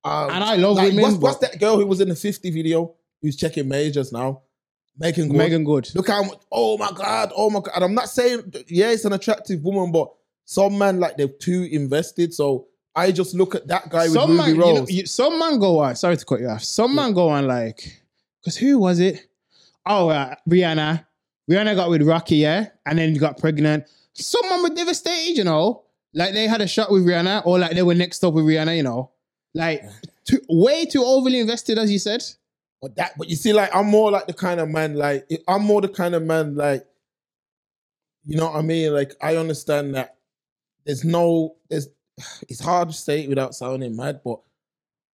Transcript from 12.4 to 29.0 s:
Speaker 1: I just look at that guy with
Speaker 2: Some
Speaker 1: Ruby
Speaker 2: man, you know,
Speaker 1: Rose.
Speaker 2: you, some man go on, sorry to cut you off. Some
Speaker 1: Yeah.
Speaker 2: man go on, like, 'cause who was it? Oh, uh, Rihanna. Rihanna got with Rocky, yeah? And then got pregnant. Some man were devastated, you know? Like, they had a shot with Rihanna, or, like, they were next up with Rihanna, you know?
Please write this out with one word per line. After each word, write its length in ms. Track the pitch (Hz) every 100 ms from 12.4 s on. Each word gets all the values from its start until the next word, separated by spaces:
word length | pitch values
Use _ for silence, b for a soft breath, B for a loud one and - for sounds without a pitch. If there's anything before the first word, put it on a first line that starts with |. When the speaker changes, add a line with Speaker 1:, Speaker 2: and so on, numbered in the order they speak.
| 143 127 - _ _ 160
Speaker 1:
I 160 | 180
just 220 | 180 180
look 220 | 180 185 190
at 120 | -
that 220 | 175 160
guy 140 | 165 165
with 80 |
Speaker 2:
Some 180 | 160 160
Speaker 1:
Ruby 60 | 170
Speaker 2:
man, 80 | 165 160
you 0 | 175
know, 60 | 151
Speaker 1:
Rose. 100 | 127
Speaker 2:
you, 140 | 185 180
some 340 | - 269 330
man 200 | 330 277
go 200 | 196 160
on, 160 | 143 117
sorry 180 | 175 165
to 80 | -
cut 140 | 120
you 80 | 123
off. 160 | 110
Some 280 | - - 240
Speaker 1:
Yeah. 40 | 277
Speaker 2:
man 100 | 269
go 140 | 185 170
on, 160 | 147 135
like, 540 | 123 113 - - - _ _ _ _
'cause 120 | - -
who 220 | 254 277
was 200 | 185 175
it? 280 | 185 - _ _ _ b b b -
Oh, 220 | 208 170
uh, 240 | 151 135 135 -
Rihanna. 560 | 180 175 156 151 160 _ _ _ _ -
Rihanna 240 | 180 214 190
got 140 | 175
with 120 | 165
Rocky, 340 | 151 165 - 156
yeah? 320 | 151 170 214 _ -
And 120 | 160
then 160 | 160 151
got 220 | 151 135
pregnant. 460 | 165 151 151 151 147 b b
Some 340 | - - 480 381
man 140 | 359
were 60 | 349
devastated, 680 | 320 349 359 - 349 330 320
you 60 |
know? 400 | 180 156 185 240 _ _ _
Like, 200 | 151 180
they 140 | 202 220
had 140 | 226
a 60 | 196
shot 220 | - 214
with 160 | 196 175
Rihanna, 400 | 175 180 208 175
or, 140 | 180
like, 140 | 170
they 100 | 170
were 100 | 180 175
next 280 | 175 -
up 100 | 185
with 120 | 160 156
Rihanna, 320 | 156 156 165
you 60 |
know? 280 | 135 120